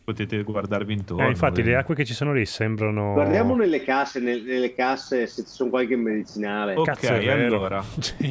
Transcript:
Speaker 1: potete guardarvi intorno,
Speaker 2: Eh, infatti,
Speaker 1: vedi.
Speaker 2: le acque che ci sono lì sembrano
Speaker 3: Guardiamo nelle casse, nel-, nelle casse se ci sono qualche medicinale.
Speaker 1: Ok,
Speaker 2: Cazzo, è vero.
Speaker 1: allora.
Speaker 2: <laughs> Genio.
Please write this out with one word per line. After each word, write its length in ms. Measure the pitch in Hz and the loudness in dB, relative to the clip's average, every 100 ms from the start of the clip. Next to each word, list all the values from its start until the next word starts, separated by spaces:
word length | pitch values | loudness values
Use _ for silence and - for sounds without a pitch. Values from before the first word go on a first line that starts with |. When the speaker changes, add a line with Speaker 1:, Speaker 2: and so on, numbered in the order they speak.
Speaker 1:
potete 400 | - 110 107 107 | -6 -4 -2 -2
guardarvi 520 | 104 104 98 101 104 | -2 -2 0 -2 0
intorno, 320 | 104 95 85 131 | -4 -4 0 0
Speaker 2:
Eh, 20 | |
infatti, 280 | 127 156 90 | 2 2 2
Speaker 1:
vedi. 120 | 113 | 2
Speaker 2:
le 80 | 123 | 2
acque 180 | 135 | 2
che 120 | 147 123 | -2 -2
ci 80 | |
sono 180 | 120 143 | -2 0
lì 140 | 139 104 | 0 0
sembrano 680 | - 110 110 107 107 104 | -2 -2 0 0 0 2
Speaker 3:
Guardiamo 420 | 101 147 185 233 | 2 4 4 4
nelle 280 | 247 202 151 | 4 2 2
casse, 360 | - 131 139 135 | 0 0 0 -2
nel-, 220 | 123 120 | -2 -2
nelle 280 | 117 127 123 | -2 0 0
casse 540 | 127 127 131 - 131 113 | 0 0 0 -2 -2 -2
se 160 | - | -4
ci 60 | 104 | -10
sono 180 | - 123 | -4 0
qualche 280 | 127 120 123 | 0 2 0
medicinale. 760 | 113 107 95 107 104 104 104 | 0 -2 -4 -6 -4 -2 -2
Speaker 1:
Ok, 100 | 95 160 | 0 0
Speaker 2:
Cazzo, 260 | 139 131 | 0 2
è 60 | 113 | 2
vero. 320 | 113 135 120 107 | 2 2 2 2
Speaker 1:
allora. 280 | 95 98 | 0 -4
Speaker 2:
<laughs> 140 | 101 - | -6 -6
Genio. 320 | - - 139 | -6 -4 0